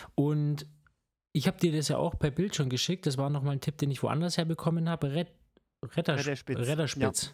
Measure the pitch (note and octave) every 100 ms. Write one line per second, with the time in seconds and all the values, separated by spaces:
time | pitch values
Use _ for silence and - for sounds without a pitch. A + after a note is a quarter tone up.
0 | - - D3 D3+ D3 D3 - - _ _
1 | _ _ _ D#3 F#3+ - F3 D3+ C#3+ B2+
2 | E3 - D3 C3 G3 - C3 B2 - F3+
3 | D3+ C3 C#3 C#3+ C#3 C#3 - - C#3+ B2+
4 | A#2 C3+ E3+ F3 E3 D#3+ E3 E3 E3 E3
5 | C#3 D3+ F3+ - _ _ _ _ - E3
6 | E3+ C#3+ C#3+ C3+ - A#2+ B2 D#3 D3 C#3
7 | - - -